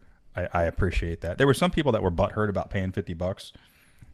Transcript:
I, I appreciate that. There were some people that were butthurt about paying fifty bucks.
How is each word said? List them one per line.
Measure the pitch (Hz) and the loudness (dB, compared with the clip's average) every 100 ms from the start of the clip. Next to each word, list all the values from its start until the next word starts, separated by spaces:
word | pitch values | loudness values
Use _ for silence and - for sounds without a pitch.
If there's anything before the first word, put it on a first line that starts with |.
| - _ - - | -12 _ -14 -8
I, | 90 | -4
I | 87 | 0
appreciate | 87 - 95 - 87 82 | 0 2 0 0 -2 -4
that. | 85 87 | -6 2
There | 139 | 4
were | |
some | 131 180 | 4 4
people | 170 143 | 2 2
that | 110 | 2
were | 95 | 2
butthurt | 85 95 - 107 | 2 0 2 -2
about | 95 - | -2 -4
paying | 101 92 | -4 -2
fifty | 95 92 | -4 -6
bucks. | 85 90 98 - - _ _ _ _ - | -4 -4 -6 -12 -20 _ _ _ _ -20